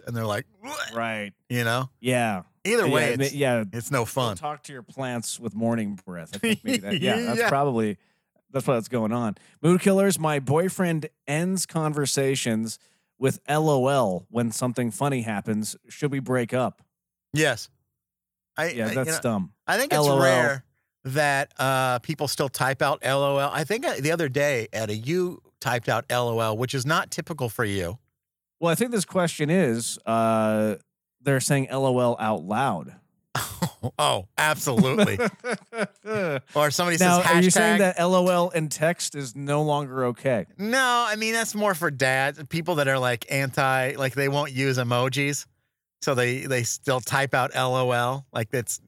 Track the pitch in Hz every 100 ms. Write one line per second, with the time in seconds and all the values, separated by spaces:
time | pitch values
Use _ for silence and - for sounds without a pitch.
0 | - 120 110 101 - _ 233 - - 113
1 | 113 110 101 - - 123 117 120 131 _
2 | 123 123 117 95 - _ 190 233 170 147
3 | 147 123 139 143 135 120 104 120 - 139
4 | 110 - 120 98 147 151 - 135 110 -
5 | 131 120 113 - 117 98 113 117 104 98
6 | - 87 80 202 233 208 - 240 196 196
7 | 180 226 240 233 226 139 143 117 110 98
8 | _ _ _ _ _ 135 135 120 104 123
9 | 110 120 117 95 - _ 156 180 196 190
10 | 196 151 156 147 131 151 185 - 175 160
11 | 151 _ - 147 180 190 - 165 156 151
12 | 139 - 135 135 123 110 110 - _ _
13 | _ - 131 - - 151 156 139 127 139
14 | 107 90 - 113 117 113 123 117 120 -
15 | 143 135 110 101 101 107 107 - - -
16 | 147 139 123 127 117 123 117 - _ _
17 | _ _ _ 147 151 117 - _ _ _
18 | _ _ _ _ _ - 165 120 110 123
19 | 127 - 123 107 90 - - 190 269 -
20 | 147 135 135 - 147 139 - _ _ _
21 | 131 139 147 139 143 - 131 131 131 123
22 | - 156 143 - 143 - 131 135 143 143
23 | 127 139 143 139 139 143 151 226 330 190
24 | 147 165 151 131 143 131 107 101 107 107
25 | 120 180 180 - - _ 123 123 127 113
26 | - 123 120 113 113 110 127 135 123 170
27 | - - 156 156 123 - 110 98 87 104
28 | _ _ _ _ _ _ 165 160 240 233
29 | - 185 170 - 147 185 147 117 110 -
30 | - 113 113 113 110 110 107 101 _ _
31 | _ _ 139 135 - 143 131 135 135 123
32 | 120 117 110 104 87 107 135 87 - -
33 | _ _ _ - - - 160 - - -
34 | 147 113 95 - 151 147 151 131 131 175
35 | 202 202 226 - 247 233 _ 226 202 _
36 | 208 214 180 135 - 147 147 139 175 165
37 | 180 175 180 170 185 180 175 202 185 175
38 | 175 185 180 180 180 170 156 - 160 175
39 | - 147 131 117 139 143 151 147 139 131
40 | 123 120 135 117 85 - 208 254 254 240
41 | 233 214 220 226 220 208 208 165 170 135
42 | 131 131 135 147 143 165 170 156 135 135
43 | 127 120 - 139 135 139 135 131 127 135
44 | 131 123 139 143 147 131 135 127 120 120
45 | 131 127 143 143 - _ _ _ _ _
46 | - 123 123 127 135 127 113 - - 127
47 | - 139 139 135 127 131 127 127 123 120
48 | 120 135 135 117 113 131 113 -